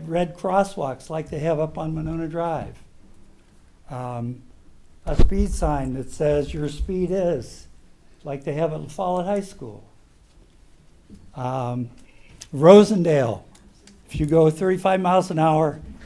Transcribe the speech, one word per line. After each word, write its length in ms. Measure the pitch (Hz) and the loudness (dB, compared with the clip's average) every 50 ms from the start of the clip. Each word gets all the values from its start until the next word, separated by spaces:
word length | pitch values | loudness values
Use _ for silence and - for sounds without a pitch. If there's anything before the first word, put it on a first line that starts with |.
| 160 | -10
red 320 | 165 165 175 180 165 165 | -6 -4 -4 -4 -4 -6
crosswalks 720 | - - 190 185 196 196 196 - 190 147 135 123 - - - | -8 -6 0 0 0 0 0 -4 -6 -6 -6 -8 -10 -12 -10
like 220 | 156 160 156 - | -10 -10 -8 -8
they 80 | 170 147 | -8 -4
have 200 | 151 165 160 147 | -2 -2 0 0
up 200 | 160 156 - 170 | -2 -4 -6 -8
on 160 | 160 156 160 | -8 -6 -6
Monona 340 | 160 156 156 160 165 165 156 | -6 -6 -6 -6 -6 -8 -6
Drive. 480 | 156 170 170 170 160 135 107 - - - - - - - - - - - - - - - _ _ - - - - - - - - | -6 -4 -4 -4 -4 -6 -8 -10 -14 -18 -20 -20 -20 -20 -20 -20 -20 -20 -20 -20 -20 -20 _ _ -20 -20 -20 -20 -20 -20 -18 -14
Um, 540 | 139 127 127 123 123 120 117 120 127 - - - - - - - - - - - - - - | -12 -10 -10 -8 -8 -8 -8 -8 -10 -12 -16 -20 -20 -20 -20 -20 -20 -20 -20 -20 -20 -12 -6
a 100 | - 160 | -2 6
speed 320 | 160 - - 196 196 202 185 | 6 6 6 6 2 0 -2
sign 460 | - - 165 151 147 139 135 131 127 | -2 -2 -2 -2 -2 -2 -4 -6 -6
that 160 | 131 127 127 | -8 -10 -12
says 420 | - - 156 147 147 147 143 143 | -6 -2 0 2 2 0 -2 -4
your 160 | - 156 147 147 | -6 -6 -6 -6
speed 400 | 151 - - - 185 185 180 170 | -6 -6 -6 -6 -4 -4 -4 -2
is, 560 | 185 196 180 175 165 127 107 - - - - - - - - - - _ _ - - _ - | -2 -2 -2 -2 -2 -4 -6 -12 -18 -20 -20 -20 -20 -20 -20 -20 -20 _ _ -20 -20 _ -12
like 200 | 147 139 139 139 | -12 -12 -10 -8
they 80 | - | -8
have 220 | 143 151 165 160 156 | -4 -4 -4 -4 -4
at 60 | 151 | -8
La 60 | 151 151 | -12 -12
Follette 360 | - - 190 180 180 180 175 | -8 -6 -4 -4 -2 -4 -4
High 160 | 190 208 202 | -4 -4 -4
School. 420 | 196 - - - 135 113 104 104 104 - - - - _ _ _ - _ _ - - _ _ - - - - - - - - - _ - - - - - - | -6 -8 -14 -16 -16 -16 -16 -18 -20 -20 -20 -20 -20 _ _ _ -20 _ _ -20 -20 _ _ -20 -20 -20 -20 -20 -20 -20 -20 -20 _ -20 -20 -20 -20 -20 -12
Um, 540 | 135 123 127 131 131 123 120 123 123 120 117 - - - - - - - - - - - - - | -10 -8 -6 -6 -6 -6 -6 -6 -6 -8 -10 -12 -20 -20 -20 -20 -20 -20 -20 -20 -20 -18 -12 -4
Rosendale, 880 | 131 151 170 196 208 208 202 220 185 170 170 156 143 131 117 101 90 - - - - - - - - - - - - - | 6 10 10 12 10 10 6 2 0 2 2 2 2 2 0 -2 -6 -10 -20 -20 -20 -20 -20 -20 -20 -20 -20 -20 -20 -20
if 140 | - - - | -10 -4 -4
you 60 | 151 | -2
go 240 | 143 160 165 160 156 | 2 4 4 4 4
thirty-five 500 | 156 - 190 185 190 185 190 190 190 190 | 4 2 0 0 0 0 2 0 0 2
miles 300 | 185 180 185 190 180 - | 2 4 4 2 2 2
an 80 | 175 156 | 0 2
hour, 420 | 160 160 156 156 160 147 143 - - - - - - | 2 4 4 2 2 0 -2 -6 -14 -16 -18 -18 -18